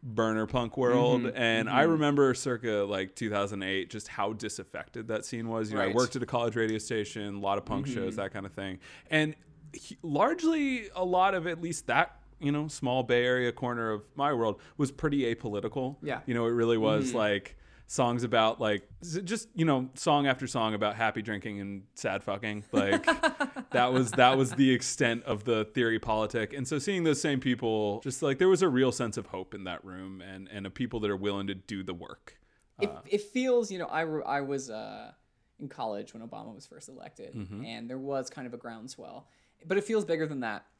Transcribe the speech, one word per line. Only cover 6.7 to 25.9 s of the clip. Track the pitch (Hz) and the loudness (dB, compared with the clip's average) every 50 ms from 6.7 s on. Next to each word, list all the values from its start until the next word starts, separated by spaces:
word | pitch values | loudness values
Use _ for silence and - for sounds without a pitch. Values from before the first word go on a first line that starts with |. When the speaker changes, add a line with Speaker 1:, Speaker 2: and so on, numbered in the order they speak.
| 110 110 | 0 -2
Speaker 1:
station, | 107 - 120 110 104 - - 110 104 104 101 | -2 -2 -2 -2 -2 -4 -6 -8 -8 -6 -8
a | 101 | -4
lot | 101 98 98 104 | -2 0 0 0
of | 101 | 0
punk | - 110 131 139 | -2 -4 -4 -2
shows, | 139 123 117 95 95 92 | -4 -4 -4 -4 -4 -4
Speaker 2:
Mm-hmm. | 107 98 | -4 -6
Speaker 1:
that | 98 - | -6 -6
kind | 107 98 | -8 -10
of | 98 - | -10 -10
thing. | - 98 95 92 92 - - - - - - | -8 -8 -8 -8 -10 -14 -18 -20 -20 -10 -2
And | 160 156 151 156 151 - - _ - - - 151 - | 0 0 0 0 -2 -8 -16 _ -20 -20 -20 -20 -18
he, | - - - - _ - | -18 -16 -16 -18 _ -8
largely | 170 143 143 190 262 330 359 330 320 330 311 294 277 262 254 220 190 - | -2 2 2 4 2 2 2 0 0 2 2 2 0 0 -2 -6 -8 -4
a | 180 185 | -4 -2
lot | 185 180 180 185 196 196 | 2 4 4 4 4 4
of | 185 160 | 2 0
at | 175 170 165 | -2 -4 -4
least | 170 170 165 - - - | -4 -6 -6 -6 -2 0
that, | 120 135 175 - - - - - - - | 2 2 2 2 0 -18 -20 -20 -18 -4
you | - 143 147 | -2 -2 0
know, | 147 151 156 | 0 -2 -4
small | - - - 131 123 131 127 | -6 -4 -2 0 2 2 2
Bay | 117 123 120 123 | 4 4 4 4
Area | 123 127 127 123 120 120 | 4 2 2 2 0 0
corner | - - 123 120 120 117 113 107 | -2 -2 -2 -2 -2 -2 -2 -2
of | 104 104 _ _ | -4 -6 _ _
my | - 139 147 147 | -2 0 0 2
world | 120 113 110 101 - - - - | 2 2 0 0 -2 -8 -20 -4
was | - 147 131 | -2 -2 -2
pretty | 131 - - 156 143 143 131 117 113 | -2 -2 -2 0 0 2 0 0 0
apolitical. | - - 117 104 101 98 107 - 139 131 127 143 - - | -2 -4 -4 -4 -2 -4 -2 -4 -4 -4 -4 -6 -8 -6
Speaker 2:
Yeah. | 147 131 - - | -6 -6 -6 -4
Speaker 1:
You | - 123 | -2 0
know, | 117 117 | 2 2
it | 117 117 | 2 4
really | 120 117 117 117 113 | 4 4 4 4 4
was, | 110 110 107 107 104 127 | 6 4 4 4 2 0
Speaker 2:
Mm-hmm. | 120 120 | 0 2
Speaker 1:
like, | 107 104 104 101 - - - - - - - - - _ | 2 2 2 2 0 -6 -20 -20 -20 -20 -20 -20 -18 _
songs | - - 131 120 120 120 117 | 0 2 2 2 2 0 0
about, | 120 110 117 110 110 113 - | 2 4 4 4 4 4 2
like, | 123 107 104 101 - - - - - | 0 0 0 0 -2 -8 -20 -18 -12
z-, | 175 156 180 202 | -8 -6 -6 -4
just, | 170 214 220 - - _ | -4 -4 -4 -6 -8 _
you | - 165 | 0 4
know, | 160 143 131 127 131 - | 4 4 4 2 -2 -8
song | - - 170 151 147 143 | -4 2 4 4 4 4
after | 139 131 127 135 | 4 2 0 -2
song | 120 - 127 113 110 107 | -4 -2 0 0 0 0
about | 104 107 104 104 | 2 0 0 2
happy | 107 117 110 104 113 104 | 2 0 0 0 -2 -4
drinking | 110 107 101 - 113 104 101 | -4 -6 -6 -6 -8 -8 -8
and | 98 98 101 98 98 _ _ | -8 -8 -8 -10 -12 _ _
sad | - - 110 95 101 - | -6 -4 -2 -2 -2 -4
fucking. | - 101 101 104 110 107 104 104 - | -4 -6 -4 -4 -6 -6 -6 -8 -2
Like, | - - - - 202 311 - | 0 2 4 4 2 2 2
Speaker 2:
<laughs> | - 320 - - 311 - - 294 262 - 277 - _ | 2 0 2 2 0 0 0 -6 -6 -6 -12 -14 _
Speaker 1:
that | - 127 123 127 127 | 2 2 4 4 4
was, | 127 131 113 - | 2 2 2 4
that | - 127 123 135 | 6 6 8 8
was | 135 135 127 - | 6 2 0 2
the | 117 139 131 127 | 4 4 6 6
extent | 117 123 - - - 139 120 117 120 120 | 4 2 -2 -2 0 0 0 0 -2 -2
of | - 110 104 101 | -4 -4 -4 0
the | 123 117 110 107 107 - | 0 0 0 0 -2 0
theory | - 123 117 | 0 2 2